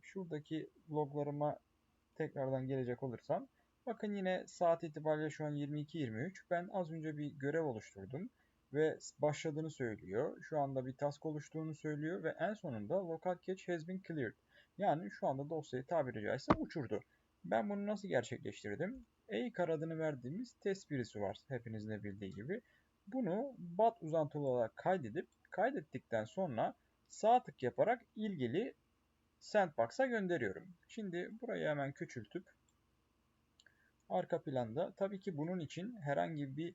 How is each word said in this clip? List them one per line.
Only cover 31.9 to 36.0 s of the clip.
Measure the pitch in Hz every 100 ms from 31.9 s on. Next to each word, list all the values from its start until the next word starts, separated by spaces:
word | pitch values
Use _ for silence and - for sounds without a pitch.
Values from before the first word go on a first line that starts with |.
küçültüp | - 160 123 104 175 - _ _ _ _ _ _ _ _ _ _ _ - _ _ _ -
arka | 185 165 165
planda, | - 131 113 120 196 -
tabii | 196 190
ki | 196 147
bunun | 160 185
için | 151 160 202
herhangi | 233